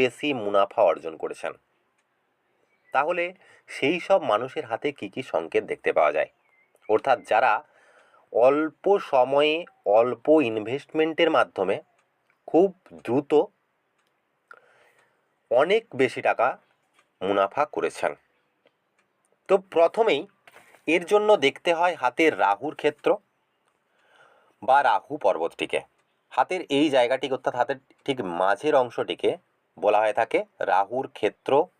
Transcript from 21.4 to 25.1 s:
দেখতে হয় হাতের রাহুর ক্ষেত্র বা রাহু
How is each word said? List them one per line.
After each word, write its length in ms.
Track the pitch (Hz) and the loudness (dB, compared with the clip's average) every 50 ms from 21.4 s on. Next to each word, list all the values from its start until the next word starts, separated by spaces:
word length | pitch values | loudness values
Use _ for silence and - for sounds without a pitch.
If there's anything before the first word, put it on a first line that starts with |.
| 135 | 4
দেখতে 240 | 139 135 - - 175 170 160 | 0 -2 -2 -2 -2 0 2
হয় 160 | 175 185 165 135 | 0 0 0 0
হাতের 300 | 131 123 - - 160 156 117 95 98 | -4 -2 0 2 2 2 2 2 0
রাহুর 320 | 98 101 - 127 151 147 - | 0 0 -2 -4 -12 -8 -4
ক্ষেত্র 280 | - 147 147 _ - 160 185 214 _ _ _ _ _ _ _ _ _ _ _ _ _ _ _ _ _ _ _ _ _ _ _ _ _ _ _ - 101 110 | -4 -4 -4 _ -2 -2 -2 -2 _ _ _ _ _ _ _ _ _ _ _ _ _ _ _ _ _ _ _ _ _ _ _ _ _ _ _ -8 0 2
বা 100 | 131 143 135 123 | 2 4 4 2
রাহু 240 | 107 95 - - | 0 0 -2 -6